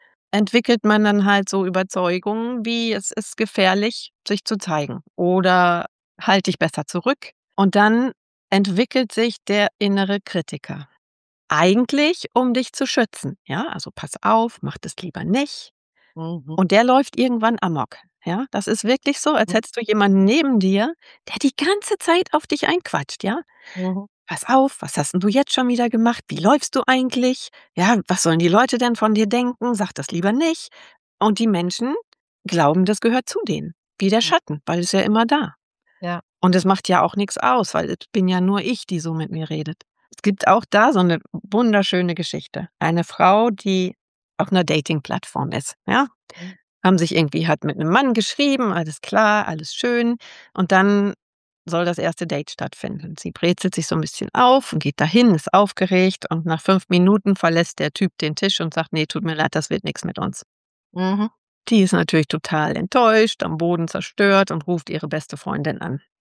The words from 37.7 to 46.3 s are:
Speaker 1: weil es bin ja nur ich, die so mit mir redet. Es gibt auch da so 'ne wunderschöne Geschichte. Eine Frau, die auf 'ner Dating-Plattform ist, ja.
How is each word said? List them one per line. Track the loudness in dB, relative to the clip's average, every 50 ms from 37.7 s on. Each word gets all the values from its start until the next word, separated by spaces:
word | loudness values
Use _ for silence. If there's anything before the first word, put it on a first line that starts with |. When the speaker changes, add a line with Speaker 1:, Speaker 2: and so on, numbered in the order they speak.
| -2
Speaker 1:
weil | -4 -4 -4
es | -6 -10 -10 -4 -2
bin | 0 0 2
ja | 2 2
nur | 2 2 0 0
ich, | -2 -4 -4 -6 -6 -6
die | -6 -6
so | -4 -4 -6
mit | -6 -6 -6
mir | -6 -8 -8 -6
redet. | -6 -6 -6 -8 -10 -12 _ _ _ _ _ _ -14
Es | -4 -2
gibt | -2 -2 2 2 2
auch | 4 2 2 0
da | 2 2 4 4 4
so | 4 2
'ne | 2 2 0 -4 _ -16
wunderschöne | -16 -10 -4 -2 0 2 2 2 2 2 0 0 -2 0 -2 -2
Geschichte. | -4 -6 -6 -8 -10 -10 -10 -12 -12 -12 -12 _ -4
Eine | -2 0 0 0 -2
Frau, | -4 0 2 4 4 6 4 4 2
die | 0 -2 -2 -2 0 0 -2 -2 -6 _ _ _ _ _ _ _ _ -6
auf | -2 0
'ner | 2 2 2
Dating-Plattform | 2 0 0 0 -2 -2 -4 -4 -4 -6 -8 -8 -8 -8 -6 -6 -4
ist, | -6 -6 -8 -8 -12 _ _ 0
ja. | 0 0 0 0 _ _ _ -20